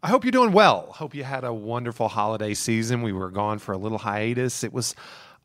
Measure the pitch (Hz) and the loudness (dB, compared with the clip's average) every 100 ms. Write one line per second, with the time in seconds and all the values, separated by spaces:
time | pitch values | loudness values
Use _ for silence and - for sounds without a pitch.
0 | - 247 240 247 240 190 202 104 - - | 2 2 4 4 6 8 6 6 0 -12
1 | 151 143 131 135 123 113 107 117 120 113 | -10 -10 -8 -6 -4 -6 -4 -4 -4 -2
2 | 113 107 104 110 107 104 - 113 113 123 | -2 0 0 0 -2 -4 0 0 2 0
3 | 117 95 92 95 104 107 - 95 104 110 | -2 -4 -4 -2 -2 -2 -4 -4 -4 -4
4 | 107 104 110 120 127 - 117 - 117 - | -2 -2 0 0 -2 -2 -6 -4 -6 -6
5 | - - - - | -16 -20 -20 -20